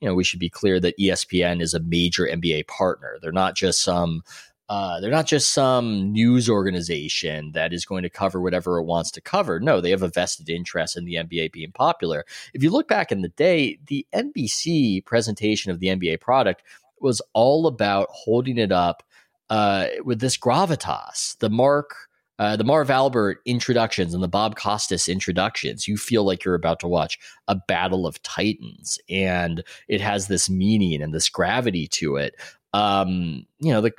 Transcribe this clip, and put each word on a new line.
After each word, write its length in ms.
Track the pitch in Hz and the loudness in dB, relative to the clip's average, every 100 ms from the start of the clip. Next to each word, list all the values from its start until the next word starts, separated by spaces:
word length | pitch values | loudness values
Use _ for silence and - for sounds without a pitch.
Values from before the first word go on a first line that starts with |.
you 80 | 107 | -2
know, 60 | |
we 100 | 90 | 0
should 160 | 90 87 | 0 0
be 80 | 87 | -6
clear 320 | - 104 92 | -2 2 2
that 180 | 87 - | 2 2
E 120 | 98 | 2
S 140 | 90 | 0
P 200 | - 92 | 0 0
N 160 | 87 87 | 2 0
is 140 | 82 | -2
a 60 | 85 | -2
major 460 | 82 85 87 85 87 | 0 2 2 0 -2
N 140 | 85 | -2
B 140 | 85 | 0
A 100 | 78 | -2
partner. 540 | - - 92 - 64 - | -2 -2 -2 -2 -8 -12
They're 100 | 82 | -4
not 240 | 90 92 | 0 0
just 280 | 90 95 - | 0 0 0
some, 400 | - 87 87 82 - - - _ - | 0 0 0 -2 -8 -20 -20 _ -8
uh, 300 | 101 95 87 | -6 -4 -4
they're 120 | 101 | -2
not 160 | 156 156 | 0 2
just 260 | 147 - | 0 2
some 580 | - 131 127 117 104 98 | 2 4 2 2 0 0
news 380 | 107 117 123 117 | 4 6 6 4
organization 1040 | 104 95 90 85 78 76 - 82 76 76 | 2 2 -2 -2 -4 -4 -4 -4 -6 -6
that 200 | 80 82 | -4 -2
is 120 | 87 | -4
going 180 | - 92 | -6 -6
to 80 | 90 | -6
cover 300 | - 98 92 | -4 -2 -2
whatever 380 | 90 90 90 85 | 0 0 0 0
it 60 | |
wants 280 | 82 85 80 | 0 0 -2
to 80 | - | -8
cover. 400 | - 190 170 85 | -4 -2 0 0
No, 200 | 135 110 | 2 2
they 100 | 87 | 2
have 120 | 95 | 2
a 60 | 92 | 0
vested 400 | 87 87 - 80 | 0 -2 -4 -6
interest 480 | 85 87 85 80 87 | -6 -6 -4 -4 -6
in 80 | |
the 140 | 87 85 | -6 -6
N 80 | 82 | -4
B 100 | 85 | -4
A 80 | 80 | -4
being 240 | 85 80 | -6 -10
popular. 520 | - 147 170 85 76 - - - | 0 0 0 -2 -4 -6 -16 -14
If 120 | - | 0
you 60 | 151 | 2
look 180 | 247 311 | 2 0
back 240 | 214 170 | 0 -2
in 80 | 101 | -2
the 80 | 87 | -4
day, 500 | - 185 170 127 - - | 0 2 4 0 -4 -6
the 200 | 139 - | -6 -4
N 200 | 202 285 | -4 -4
B 140 | 294 113 | -4 -4
C 540 | - 160 160 120 95 | -4 0 2 2 2
presentation 680 | - 117 110 104 107 107 98 | 0 0 0 -2 0 0 -2
of 80 | 87 | -2
the 120 | 92 | 0
N 100 | 95 | 0
B 80 | 87 | 0
A 80 | 82 | -2
product 480 | - 131 104 87 _ - _ _ | 2 2 2 0 _ -20 _ _
was 220 | 143 113 - | -2 -2 -2
all 360 | 107 123 156 165 | 2 4 4 2
about 400 | 120 101 98 98 | 2 0 2 0
holding 480 | - - 117 131 120 | -4 0 0 0 0
it 140 | 104 | 2
up, 320 | 92 87 - _ _ _ _ - | 4 2 0 _ _ _ _ -4
uh, 360 | 110 104 98 90 - | 2 2 2 0 -4
with 160 | 98 113 | -4 -2
this 180 | 127 - | -2 0
gravitas, 1040 | 123 135 190 151 - 57 50 - - - | 2 2 2 0 -4 -6 -6 -8 -8 -4
the 100 | 107 | -2
Mark, 460 | 113 135 143 147 - - _ _ - | 4 4 4 0 -12 -20 _ _ -2
uh, 160 | 104 107 | -2 0
the 80 | |
Marv 260 | 110 156 139 | 2 4 4
Albert 480 | 131 135 123 101 87 - | 4 4 2 0 0 -4
introductions 680 | 123 - 120 110 - 85 | -2 2 2 2 0 -2
and 60 | 87 | 0
the 60 | 92 | 0
Bob 300 | 90 107 104 | 0 0 -2
Costas 520 | 101 104 - 87 - | -2 -2 -2 -2 -2
introductions. 760 | 92 - 90 101 - 65 55 - | -2 -2 0 0 -2 -6 -6 -6
You 100 | 104 | -6
feel 280 | - 113 | 0 2
like 200 | 98 90 | 2 0
you're 120 | 95 90 | 0 0
about 240 | 82 82 | 0 -2
to 80 | 87 | 0
watch 280 | 87 78 - - - - | 0 0 -4 -14 -10 -4
a 80 | |
battle 500 | 98 - 87 92 92 | -4 -2 -2 0 0
of 160 | 85 - | -2 -6
titans, 760 | - - 101 - 58 - - - - | -10 -2 -2 -2 -8 -14 -10 -10 -4
and 540 | 92 95 90 87 85 - - - | -2 0 0 -2 -4 -8 -12 -4
it 140 | 104 | -2
has 260 | 104 104 98 | 0 -2 -2
this 240 | 92 - | -2 0
meaning 500 | 92 98 110 92 76 | 0 2 4 2 0
and 140 | 76 | -4
this 140 | 78 - | -2 -2
gravity 580 | - 87 117 120 87 76 | 0 0 0 0 -2 -4
to 300 | - 78 69 | -4 -2 -2
it. 180 | 69 - - - _ | -4 -8 -18 -20 _
Um, 720 | 101 104 98 92 92 85 67 - - | 0 2 2 2 0 -4 -6 -12 -4
you 120 | 156 | 0
know, 80 | 113 | 2
the, 120 | 113 | 2